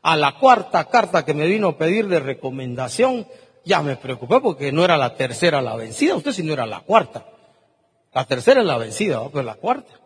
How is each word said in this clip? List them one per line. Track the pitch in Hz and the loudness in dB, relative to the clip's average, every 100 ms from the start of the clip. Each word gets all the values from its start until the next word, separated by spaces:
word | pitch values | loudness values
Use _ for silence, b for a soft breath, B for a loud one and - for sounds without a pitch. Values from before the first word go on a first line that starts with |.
A | 160 160 | 0 2
la | 143 - | 0 4
cuarta | 262 233 180 180 156 | 6 6 4 -2 2
carta | 247 214 180 156 | 2 2 0 0
que | |
me | 147 156 | -2 0
vino | 214 196 | 2 0
a | 147 | 0
pedir | 160 208 208 | -2 0 0
de | 175 | -2
recomendación, | 135 131 135 131 131 123 127 - 254 254 208 B B B - | -2 -8 -8 -8 -8 -8 -8 0 0 0 -8 B B B -2
ya | 185 | 0
me | 147 131 | 0 -6
preocupé | 131 127 123 240 | -8 -10 0 2
porque | 262 143 143 | 2 -2 -4
no | 147 | 2
era | 180 160 | 2 4
la | 127 - | 0 -2
tercera | 131 120 175 147 | -6 0 0 0
la | 123 110 | -2 -6
vencida, | 113 - 302 302 | -10 -2 0 0
usted | 151 | -4
sí | 190 | -6
no | 156 | -4
era | 147 113 | -4 -6
la | 90 | -8
cuarta. | - 220 151 113 - _ _ _ _ _ _ _ _ | 0 0 2 -12 -18 _ _ _ _ _ _ _ _
La | 131 131 | -6 -4
tercera | 127 120 269 | 0 4 4
es | 202 | 4
la | 123 | -2
vencida, | 113 - 208 123 | -4 -4 -4 -4
¿va? | 127 | -4
Pues | 147 | -6
la | 123 110 | -8 -6
cuarta. | 196 269 - _ | -4 -4 -6 _